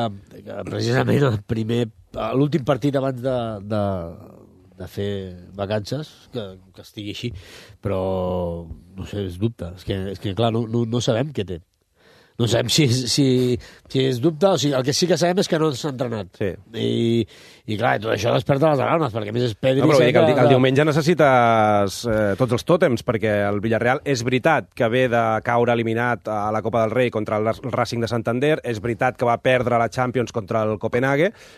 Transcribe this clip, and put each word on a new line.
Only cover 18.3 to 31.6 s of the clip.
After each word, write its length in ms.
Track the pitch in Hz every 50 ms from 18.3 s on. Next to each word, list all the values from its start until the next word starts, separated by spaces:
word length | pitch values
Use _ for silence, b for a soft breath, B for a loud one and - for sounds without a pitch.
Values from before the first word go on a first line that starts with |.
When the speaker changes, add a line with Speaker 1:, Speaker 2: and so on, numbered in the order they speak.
| 127
Speaker 1:
desperta 340 | 135 - - 139 139 156 156
les 140 | 147 127 113
alarmes, 240 | 117 156 170 151 117 101
perquè 160 | 113 104 104 113
a 0 |
més 140 | 120 123
és 80 | 120 101
Pedri, 240 | - 135 131 131 139
Speaker 2:
No, 60 | 147 156
però 80 | 147
vull 80 | 131 -
dir 80 | 151 -
que 80 | -
el 60 | 165 -
di-, 60 | 147
Speaker 1:
Seca, 80 | - -
Speaker 2:
el 60 | - 135
diumenge 320 | 127 131 131 135 139 151
necessites, 1120 | 160 139 160 135 170 170 151 151 135 131 123 120 117 113 110 107 107 104 101 101 95 - - - 117 107
eh, 220 | 107 107 101 98
tots 160 | - 131 110 123
els 140 | 110 - -
tòtems, 320 | 170 175 190 143 117 - -
perquè 240 | - 117 98 107 107 104 101 101
el 100 | 101 104 101 104
Villarreal 400 | 113 110 104 113 120 135 151 -
és 160 | 143 135 113 117
veritat 420 | 127 127 127 - 165 151 127 95 - _
que 120 | - 120 110 120
ve 140 | 127 131 120
de 140 | 120 117 113 110 110 107 -
caure 260 | 120 120 120 120 120 120
eliminat 560 | 117 113 113 113 117 123 123 117 - - 110
a 220 | 107 104 104 107 110
la 80 | 110
Copa 220 | 98 110 104 113 110
del 80 | 107 110
Rei 160 | 127 123 117
contra 300 | - 107 107 110 110 107
el 80 | 107 113
Ras-, 140 | 107 - - 120 110
Racing 320 | 120 117 - 120 117 113
de 60 | 107 120
Santander, 460 | 117 - 120 117 127 143 151 156 135 -
és 200 | 120 110 107 120
veritat 320 | 120 110 - 131 127 -
que 80 | - 120
va 140 | 120 117 -
perdre 400 | - 131 131 123 113 120 120 117
la 80 | 117 110
Champions 420 | - 131 123 123 123 127 113 - -
contra 260 | 117 98 85 110 110 107 107
el 80 | 107
Copenhague, 540 | - 113 110 - 120 131 135 139 143 170 214 B B B B B B